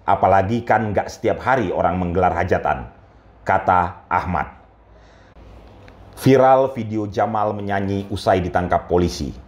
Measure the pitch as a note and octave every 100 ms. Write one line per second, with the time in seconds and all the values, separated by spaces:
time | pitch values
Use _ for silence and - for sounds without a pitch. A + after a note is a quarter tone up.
0 | - G2 F#2+ G2 F#2+ A#2 A2+ A2+ G#2+ G2
1 | - - G#2+ F2+ A#2 C3 F2+ D2 F2 F2+
2 | F2 F2+ F2 E2+ F2+ F2 D2+ D2 A#1+ -
3 | - - - - - F#2+ F#2+ F2+ F2 -
4 | - F2+ F2+ D#2+ - - - _ _ -
5 | - - _ - - - - - - -
6 | - - C3 C3 C3 C3 C3+ A#2+ G#2+ G#2+
7 | G#2 A2 G#2 G#2+ G#2+ G#2 G2+ G2+ G2 G2
8 | G2 G2 A2+ F#2+ F2 F2+ F2+ F2 - F2
9 | F2 - C#2 -